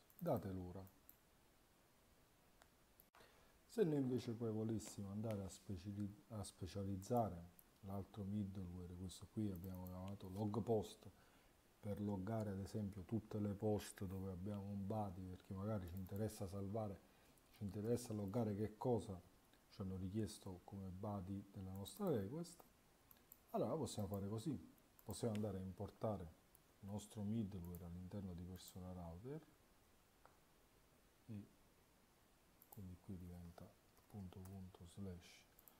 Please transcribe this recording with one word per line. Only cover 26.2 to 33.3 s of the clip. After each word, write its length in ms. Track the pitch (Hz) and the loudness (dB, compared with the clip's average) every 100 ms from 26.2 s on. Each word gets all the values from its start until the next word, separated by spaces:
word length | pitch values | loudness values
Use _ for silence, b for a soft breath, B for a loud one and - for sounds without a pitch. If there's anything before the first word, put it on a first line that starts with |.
| 85 - - - - - | -2 -12 -20 -20 -20 -12
il 80 | 98 | -6
nostro 340 | 101 - - | -6 -4 -2
middleware 600 | 101 113 101 95 85 87 | 2 2 2 -2 -6 -6
all'interno 500 | 87 87 92 104 98 | -6 -8 -6 -4 -4
di 80 | 85 | -4
persona 500 | 90 90 - 98 92 | -6 -8 -10 -8 -8
router, 480 | 90 85 85 123 151 - - - - - - - - - - - - - - - - - - - | -6 -6 -8 -6 -8 -8 -18 -20 -20 -20 -20 -20 -20 -20 -20 -20 -20 -20 -20 -20 -20 -20 -16 -8
e 200 | 107 101 - - - - - - - - - - - - | -6 -8 -14 -20 -20 -20 -20 -20 -20 -20 -20 -20 -20 -16
quindi 280 | - 95 90 | -10 -10 -10
qui 120 | - 92 | -8 -8
diventa 520 | 90 | -6